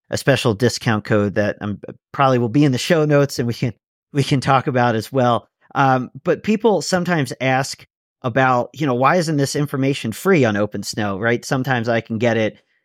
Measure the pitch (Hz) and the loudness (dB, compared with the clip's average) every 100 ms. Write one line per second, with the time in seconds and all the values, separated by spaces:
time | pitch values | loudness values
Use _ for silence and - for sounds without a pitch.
0 | - - - 131 127 104 120 - 123 107 | -8 -4 0 2 0 2 0 0 -2 -2
1 | - 107 101 98 104 - 104 98 - - | 0 0 0 0 -2 -4 -8 -8 -12 -18
2 | _ - 135 127 120 135 147 127 - 165 | _ 0 2 2 2 2 2 0 0 0
3 | 151 143 139 - 120 117 127 - _ _ | 2 2 2 -2 -4 -4 -6 -6 _ _
4 | _ 147 135 139 143 135 147 123 120 113 | _ -4 0 0 2 2 2 2 2 0
5 | - 135 123 113 - _ _ - 135 131 | -2 0 2 0 -4 _ _ 0 2 2
6 | 123 - - 151 - 214 233 185 - 185 | -2 -6 -4 -2 -2 0 2 0 0 -2
7 | 139 170 131 - 131 131 143 - - _ | 0 -2 -2 -4 -2 0 -2 -10 -20 _
8 | _ _ 127 120 131 123 120 135 147 123 | _ _ -4 0 2 2 -2 -4 -2 2
9 | 135 180 160 143 139 143 147 139 135 139 | 2 2 0 0 0 -2 -4 -2 -2 -2
10 | 117 104 190 175 120 101 104 104 101 117 | -6 -2 2 4 4 2 -2 -4 -8 -4
11 | 104 95 117 120 - 139 131 123 113 117 | -4 -2 -2 -2 -2 -2 0 -2 0 -2
12 | - 113 120 113 107 - _ _ | -2 -2 0 0 -2 -4 _ _